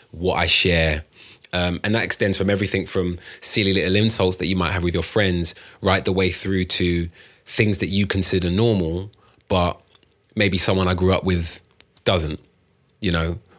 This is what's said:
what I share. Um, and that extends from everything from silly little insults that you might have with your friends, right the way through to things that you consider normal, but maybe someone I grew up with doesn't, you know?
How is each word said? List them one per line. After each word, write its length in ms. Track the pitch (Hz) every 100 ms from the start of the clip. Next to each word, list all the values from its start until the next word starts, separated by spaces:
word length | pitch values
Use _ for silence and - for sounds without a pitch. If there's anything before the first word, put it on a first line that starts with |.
| _
what 220 | 82 90 85
I 100 | 82
share. 560 | - 92 85 80 76 - - - - -
Um, 300 | 90 90 87
and 120 | -
that 100 | 110
extends 320 | 98 - 104 92
from 140 | 98
everything 340 | 101 101 98
from 340 | 87 98 90 85 - -
silly 320 | - 120 98
little 240 | 95 82 101
insults 400 | 110 110 95 90
that 100 | 80
you 80 | 92
might 160 | 85
have 100 | 90
with 100 | 85
your 100 | 85
friends, 520 | 82 - 95 87 82 - - -
right 240 | 98 95
the 80 | 95
way 180 | 92 92
through 360 | 85 95 95 90
to 420 | - 90 87 85 - - _ -
things 320 | - 107 101
that 80 | 87
you 200 | 98 98
consider 440 | 98 92 95 87
normal, 600 | 92 117 104 80 87 101 - _ _ _
but 320 | 92 87 - _ _ _ _ _ -
maybe 220 | 101 90
someone 300 | - 95 90
I 40 |
grew 220 | 90 92
up 100 | 92
with 380 | 95 90 82 - _ _ - _
doesn't, 340 | - 92 78 76 _ _ _ _ _ _
you 100 | 98
know? 260 | 85 82 85 -